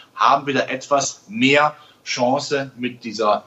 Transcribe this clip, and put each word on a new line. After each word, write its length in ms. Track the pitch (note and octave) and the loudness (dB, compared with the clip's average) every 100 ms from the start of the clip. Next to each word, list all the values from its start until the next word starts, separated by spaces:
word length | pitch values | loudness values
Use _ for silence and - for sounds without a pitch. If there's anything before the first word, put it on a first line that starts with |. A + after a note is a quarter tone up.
| - | -16
haben 320 | - A2+ C#3 C#3 | 0 4 4 2
wieder 240 | C3 A#2 | -2 -2
etwas 520 | B2+ - C#3 - - - | -6 -2 -2 -2 -8 -12
mehr 480 | A2 C3 C#3+ D3+ D3+ - _ | -2 4 4 4 -2 -20 _
Chance 680 | - - B2 C3 - C#3 C3+ A#2 | -10 -2 0 0 -2 -4 -6 -8
mit 260 | B2 B2 | -8 -8
dieser 400 | A#2 G2+ C#3+ G#2 | -10 -2 0 0